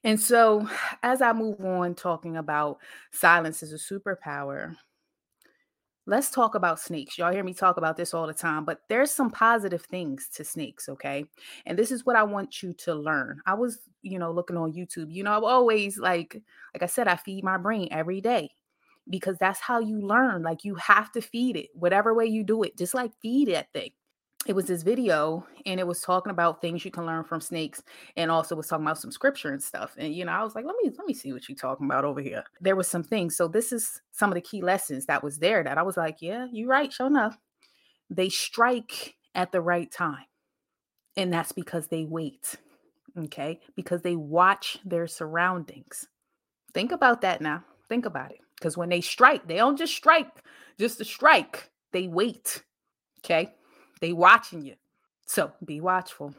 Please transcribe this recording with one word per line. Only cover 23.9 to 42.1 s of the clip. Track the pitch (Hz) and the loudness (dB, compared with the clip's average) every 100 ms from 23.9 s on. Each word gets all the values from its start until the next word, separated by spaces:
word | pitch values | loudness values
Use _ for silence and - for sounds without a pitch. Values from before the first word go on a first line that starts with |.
| _ _ _ _ _ - | _ _ _ _ _ -2
It | 190 | 0
was | 175 | 0
this | 175 | 0
video, | 165 247 226 156 156 165 - - 196 | 0 2 2 4 2 -2 -8 -12 -6
and | 185 | -2
it | 180 | -2
was | 175 | -4
talking | - 180 190 | 0 0 0
about | 175 170 165 | 2 2 2
things | 170 170 | -4 -4
you | 185 | -8
can | 175 165 | -8 -4
learn | 165 | -6
from | 160 160 | -4 -8
snakes, | - 165 156 - _ - - - | -6 -6 -6 -8 _ -20 -12 -4
and | 165 | 2
also | 165 160 160 | 2 0 -6
was | 151 | -4
talking | 156 151 | -2 -2
about | 156 | -4
some | - | -8
scripture | - 269 277 151 | 0 0 0 -6
and | 139 | -6
stuff. | - - 107 - | -8 -8 -10 -8
And, | 151 | -8
you | 165 175 | -6 -4
know, | |
I | 175 | -2
was | 220 | -2
like, | 220 269 | -6 -6
"Let | 453 | -2
me, | 359 - | -2 -4
let | 392 | -8
me | |
see | - - | -8 -8
what | 123 - | -12 -12
you | - | -8
talking | 131 135 143 | -6 -4 -2
about | 131 | 0
over | 143 139 | -2 -4
here." | 135 113 - _ | -8 -10 -12 _
There | 185 190 | 0 0
was | 175 | 0
some | 175 | -4
things. | 165 220 170 - | -2 -2 -2 0
So | 170 | 0
this | 190 240 | 0 -2
is | 240 - - _ | -4 -6 -10 _
some | - 202 | -2 0
of | 175 | 0
the | |
key | - 208 | -6 -4
lessons | 180 190 - 135 135 | 0 0 -2 -8 -2
that | 143 | -2
was | 147 147 | -2 0
there | 170 214 | 2 2
that | 143 143 | 0 0
I | |
was | 185 180 | 0 -2
like, | 160 160 | -4 -4
"Yeah, | 165 226 254 | -8 -8 -8
you | 226 240 | -8 2
right, | 262 277 | 2 2
sure | - 262 | -4 2
enough." | 285 214 - _ _ _ _ _ _ _ | 4 2 -4 _ _ _ _ _ _ _
They | 175 185 | -2 -2
strike | - - - 240 247 220 - - _ _ | -2 -4 2 2 2 -4 -12 -14 _ _
at | 185 180 | -4 0
the | 185 | 0
right | 170 175 170 | 2 0 -2
time, | - 170 143 - _ _ _ _ _ _ _ _ - | -6 -6 -6 -18 _ _ _ _ _ _ _ _ -4
and | 185 | -2
that's | 170 165 | -2 -2
because | - 170 170 147 | -8 -6 -8 -4
they | 165 | -6
wait, | 156 | -4